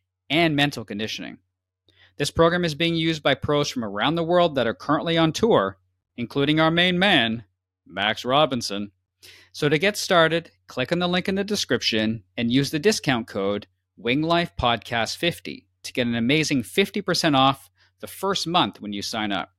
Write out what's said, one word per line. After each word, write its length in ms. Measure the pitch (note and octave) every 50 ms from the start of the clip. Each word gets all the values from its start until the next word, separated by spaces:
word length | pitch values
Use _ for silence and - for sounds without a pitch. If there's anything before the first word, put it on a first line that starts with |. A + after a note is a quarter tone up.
| _ _ _ _ _ -
and 260 | C#3 E3 E3+ D#3 D3
mental 280 | C#3+ C#3+ C#3+ - A#2+ A2
conditioning. 540 | - G#2+ G2+ A2 G#2 - - E2 A#1+ - - _ _ _ _ _ _ _ _ _ _ _ _ _ _ _ -
This 120 | C#3+ -
program 340 | - - E3 E3+ E3+ F3+ F3
is 100 | E3 D3
being 200 | C#3+ E3+ E3+ E3
used 280 | E3 D#3+ E3 D#3+ D3+ -
by 120 | D3+ C3+
pros 340 | - - - D3 D3 D3 -
from 160 | - C3 A2+
around 300 | G#2 G2 G2+ A2 C#3 D#3+
the 80 | E3+ E3
world 300 | D#3+ F3+ F3+ F3 E3+ D3
that 120 | C3+ A#2
are 80 | A2+ G#2+
currently 420 | - - - D3 D3 A2+ E3+ E3
on 160 | E3 E3 D#3+ -
tour, 460 | - - A#3+ F#3+ B2 G2 F#2+ - _ _ _ _ _ _ _ _
including 440 | - A#2+ - - C#3+ C#3 C#3+ D3+ D#3
our 100 | D#3+ D#3+
main 280 | E3 E3+ F3 F#3 F3+ F3
man, 460 | F#3+ G#3 F#3 C#3+ A#2 A2+ A2 A#2+ - _ _ _ _ _ _ _ _
Max 380 | - E2+ F#2+ G2 G#2+ A2 - -
Robinson. 680 | B2 C3 D3 D#3 C#3+ C3 A#2 - - G2+ G#2 G#2 G2 - _ _ _ _ _ - - - - _ _ -
So 160 | - D#3 D3
to 100 | D3+ D3+
get 180 | F3 G3+ G#3
started, 540 | - - - F#3+ E3+ D#3+ D#3+ E3 E3+ E3 - _ _ _
click 260 | - - B2+ B2+ - F3
on 60 | F3
the 100 | F3+ F3
link 200 | F3+ F3+ F3 -
in 60 | F#3+
the 80 | F#3+ G3+
description 800 | G3 G#3 G3 - - B2+ A2+ - - A#2 A2 G#2+ A2 A2+ A2+ - _ _
and 160 | - A#2+ A#2 B2
use 180 | C3+ C#3 -
the 80 | - D#3
discount 480 | - G#3 G#3+ - - D3+ C3 A#2 A2 -
code 380 | - G#2 G2 G2 G2+ G#2 - - _ _ _ _ _
Wing 260 | - F#2+ A#2 B2 D3 D#3
Life 300 | D#3+ E3+ E3+ F3 - - -
Podcast 560 | - B2 A#2 A2 - - A#2+ A#2 A2 - -
fifty 500 | - - E3+ E3 - - E2 C#2+ - - _ _ _ -
to 80 | - -
get 140 | - B2
an 80 | A#2+ A#2
amazing 480 | A#2 A#2 A#2+ D3 D#3 D3+ - D3+ C3 A2+
fifty 360 | - - - G3 G3 - G#3
percent 340 | F#3+ - E3+ - - E3 C#3+
off 360 | C3 C3+ C3+ C3+ - - _ _ _ _ _ _ _
the 60 | -
first 400 | - - - - G3 F#3+ - -
month 340 | D#3+ E3+ F3+ C#3+ G#2 - -
when 120 | A2 G#2 G#2
you 100 | G2+ F#2+
sign 300 | - - A2+ G#2+ G#2 G2
up. 180 | F2+ - - _